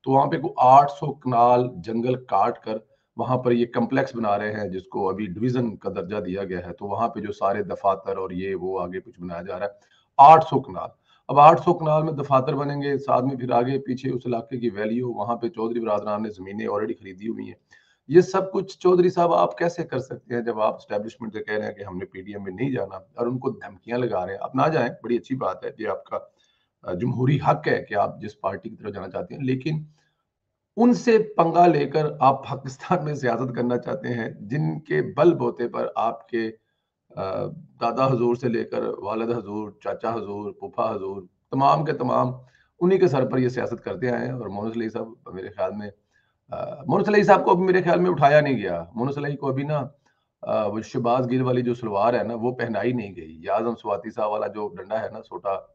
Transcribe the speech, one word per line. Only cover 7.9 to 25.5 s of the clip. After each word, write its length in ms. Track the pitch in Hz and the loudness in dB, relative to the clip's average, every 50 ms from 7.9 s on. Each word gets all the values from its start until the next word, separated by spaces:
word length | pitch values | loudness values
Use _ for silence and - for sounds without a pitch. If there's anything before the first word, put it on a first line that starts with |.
| 95 - - 98 95 95 | 0 0 -4 -6 -6 -6
और 160 | 95 92 90 | -6 -6 -6
ये 220 | 90 95 98 95 | -6 -6 -4 -6
वो 220 | 87 90 92 95 92 | -4 -4 -4 -4 -4
आगे 220 | 87 87 92 92 | -6 -6 -8 -10
कुछ 200 | - 87 87 87 | -12 -14 -14 -14
बनाया 220 | 90 90 85 85 | -12 -10 -10 -10
जा 160 | 90 95 90 92 | -8 -8 -8 -6
रहा 120 | 101 101 | -8 -8
है, 100 | - - _ _ _ _ _ _ _ - | -8 -12 _ _ _ _ _ _ _ 10
आठ 240 | 135 151 160 156 151 | 12 12 12 10 8
सौ 160 | - 143 117 | 4 0 -2
कनाल। 300 | - - 90 80 82 - - _ _ _ _ _ _ - | -2 -4 -8 -10 -10 -10 -12 _ _ _ _ _ _ 2
अब 100 | 131 147 | 8 10
आठ 200 | 147 160 170 165 | 10 10 10 8
सौ 140 | - 175 170 | 6 2 2
कनाल 300 | 170 160 156 151 156 156 | 2 2 2 2 2 2
में 120 | 160 151 | 0 -2
दफातर 400 | 139 139 - 135 135 135 147 147 | -4 0 2 4 4 4 2 0
बनेंगे, 420 | 139 143 139 143 143 143 143 139 127 | -2 -2 -2 -4 -2 -2 -2 -2 -2
साथ 260 | - 123 127 123 123 | 0 2 2 2 2
में 140 | 139 139 120 | 0 -2 -2
फिर 140 | 123 127 | -2 0
आगे 260 | 127 120 123 131 139 135 | 2 2 2 2 0 -2
पीछे 320 | - - 123 127 135 127 | -2 -4 -6 -4 -4 -4
उस 140 | 123 120 - 123 | -4 -4 -4 -4
इलाके 300 | 120 113 117 - 135 117 | -4 -4 -6 -6 -6 -4
की 120 | 117 117 | -4 -4
वैल्यू, 400 | 95 101 107 110 113 123 127 120 | -2 -2 -2 -2 -2 -2 -2 -4
वहाँ 260 | 110 104 104 117 120 | -4 -4 -4 -4 -4
पे 140 | 113 120 117 | -4 -4 -6
चौधरी 300 | - 110 110 113 117 120 | -4 -4 -4 -2 -2 -2
बरदरान 440 | 113 113 104 104 104 107 104 104 110 | -2 0 -2 -2 -2 -2 -4 -4 -4
ने 60 | 107 | -6
ज़मीनें 380 | 104 92 92 95 101 107 110 107 | -8 -10 -12 -10 -8 -6 -6 -4
already 260 | 101 104 107 110 113 | -4 -2 -4 -4 -6
खरीदी 340 | - - 98 92 92 107 113 | -8 -12 -16 -16 -10 -8 -8
हुई 180 | 107 107 107 | -8 -8 -10
हैं। 120 | 107 - - _ _ _ _ _ _ _ _ _ - | -12 -14 -18 _ _ _ _ _ _ _ _ _ 4
ये 120 | 143 180 | 6 6
सब 300 | 175 185 - 190 190 190 | 6 6 2 -2 -2 -2
कुछ 260 | - 196 185 - - - | -2 -4 -4 -4 -4 0
चौधरी 320 | - 180 185 180 175 180 | 2 4 6 6 4 4
साहब 240 | - 175 175 170 165 | 4 2 2 4 4
आप 220 | 175 175 170 - - | 4 2 2 0 -2
कैसे 240 | 170 170 - - 160 | -2 -2 -2 -4 -6
कर 160 | - 135 123 | -6 -6 -6
सकते 360 | 110 - 120 117 - - 120 | -6 -6 -10 -14 -10 -6 -6
हैं 100 | 120 113 | -4 -4
जब 140 | 120 110 107 | -4 -2 0
आप 160 | 107 110 - | 0 -2 -2
establishment 580 | - - - 107 104 107 113 - - 117 107 104 | -4 -8 -6 -6 -6 -6 -8 -10 -12 -12 -10 -10
से 60 | 107 | -10
कह 180 | 104 107 107 107 | -6 -4 -4 -4
रहे 100 | 107 110 | -4 -6
हैं 80 | 104 | -8
कि 80 | 101 101 | -10 -12
हमने 220 | 98 90 90 95 | -12 -10 -10 -10
पीडीएम 380 | - - 95 92 104 101 101 98 | -10 -12 -14 -14 -12 -12 -12 -10
में 80 | 95 | -10
नहीं 200 | 90 101 131 139 | -6 -4 -4 -2
जाना 360 | 127 - - 98 98 95 - _ _ 117 | -2 -4 -4 -6 -10 -14 -16 _ _ -6
और 80 | 120 120 | -4 -4
उनको 220 | 131 127 131 127 | -4 -4 -4 -6
धमकियां 500 | 104 - - 101 101 - _ 110 120 123 | -6 -6 -10 -16 -18 -18 _ -6 -4 -2
लगा 240 | 123 113 101 92 90 | -2 -2 -2 -4 -4
रहे 120 | 95 98 | -4 -6
हैं? 60 | - | -8
आप 140 | - - 120 | -8 -6 -2
ना 120 | 131 139 160 | 0 0 2
जाएं, 220 | 160 139 117 - | 2 0 -2 -2
बड़ी 280 | - - - 139 120 113 | -4 -6 -4 -2 -2 -2
अच्छी 180 | - - 131 | -2 -4 -6
बात 260 | 131 107 92 | -4 -4 -4